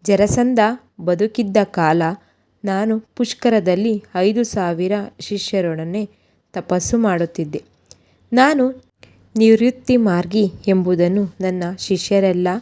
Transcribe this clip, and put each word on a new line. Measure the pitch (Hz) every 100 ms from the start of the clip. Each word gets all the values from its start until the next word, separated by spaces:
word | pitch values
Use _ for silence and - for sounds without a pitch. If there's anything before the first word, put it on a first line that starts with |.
| -
ಜರಾಸಂಧ | 196 202 196 240 247 208 254 _ -
ಬದುಕಿದ್ದ | 170 175 214 220 208 202
ಕಾಲ | 202 - 160 165 165 196 _ _ _ _ 202
ನಾನು | 190 220 220 220 -
ಪುಷ್ಕರದಲ್ಲಿ | 240 - 240 226 185 180 220 214 - 180
ಐದು | 190 220
ಸಾವಿರ | 233 220 180 170 180 208 202 _
ಶಿಷ್ಯರೊಡನೆ | - 202 - 196 175 160 160 196 208 _ _ _ _
ತಪಸ್ಸು | 190 175 180 - 233
ಮಾಡುತ್ತಿದ್ದೆ. | 220 175 170 - 156 151 - _ _ - _ _ _
ನಾನು | 240 269 302 254 254 _ _ - _ _ 220
ನಿವೃತ್ತಿ | 220 220 233 254 - 247
ಮಾರ್ಗಿ | 214 175 175 208 202 - -
ಎಂಬುದನ್ನು, | 190 180 180 175 196 196 -
ನನ್ನ | 190 185 175 190
ಶಿಷ್ಯರೆಲ್ಲ | - 196 - 202 196 180 180 196